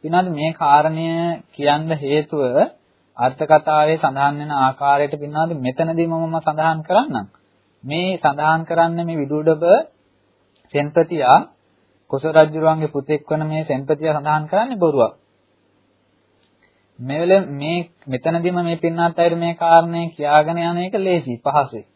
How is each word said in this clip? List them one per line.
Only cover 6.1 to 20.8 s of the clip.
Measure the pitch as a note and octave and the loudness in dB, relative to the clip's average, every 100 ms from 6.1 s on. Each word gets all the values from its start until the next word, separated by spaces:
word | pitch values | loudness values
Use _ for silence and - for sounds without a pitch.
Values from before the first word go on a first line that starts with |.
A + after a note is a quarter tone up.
| E3 E3 D#3+ | -2 -4 -4
සඳහන් | D#3 D3+ D#3+ D#3+ | -4 -2 -2 -2
කරන්නම්. | D#3 F#3+ D4+ A#2 G2 _ _ _ _ _ | 0 0 0 -6 -8 _ _ _ _ _
මේ | C3 D#3 F#3 F#3 | -8 -4 -4 0
සඳහන් | D3+ C#3+ D#3 D#3+ | -2 0 0 0
කරන්නේ | D#3+ E3 E3+ E3+ | 0 2 2 0
මේ | E3+ E3 | -4 -6
විදුඩබ | C#3 D3+ D#3+ D3+ E3+ A3+ D#4+ _ _ _ _ _ _ _ _ | -4 -2 0 2 4 4 2 _ _ _ _ _ _ _ _
සෙන්පතියා, | D3 D3 D#3+ E3 E3 B2 D3+ - _ _ _ _ _ _ | -4 -2 0 0 0 4 4 2 _ _ _ _ _ _
කොස | C3+ | -6
රජුරුවන්ගේ | D#3 D#3 D#3 D#3 D#3 D#3 D#3 | 2 4 4 4 0 0 -2
පුතෙක් | D3 C#3 D3+ | -6 -4 -6
වන | - D#3 | -2 -4
මේ | D#3 D#3 | -2 -6
සෙන්පතියා | D#3 C3+ C#3 D3 D#3+ D3+ | -4 -6 -2 -2 -2 -2
සඳහන් | D3 D#3 D3+ | 0 -2 0
කරන්නේ | F#3+ A#3+ A3+ | -2 -2 0
බොරුවක්. | E3+ C#3 A2 - _ _ _ _ _ _ _ _ _ _ _ _ _ _ _ _ _ - | 0 2 0 0 _ _ _ _ _ _ _ _ _ _ _ _ _ _ _ _ _ -16
මේ | B2+ D3 | -10 -4
වෙලේ | F3 G3 D#3+ | 4 4 2
මේ | C#3+ D3 F3 E3+ _ | -8 -4 -4 -6 _
මෙතනදීම | - B2+ D#3+ E3+ E3+ F3+ | -8 -4 -2 0 -2 -2
මේ | E3+ E3 | -4 -2
පින්වත් | E3+ E3 E3+ E3+ | -4 0 -2 2
අයට | E3+ E3+ | 0 0
මේ | E3+ | -4
කාරණේ | E3+ E3+ E3 E3+ E3+ E3+ | -2 4 4 4 -4 -6
කියාගෙන | D#3+ D3 D3+ D3+ E3+ | -6 2 4 4 -2
යන | E3+ | -4
එක | F3 | -4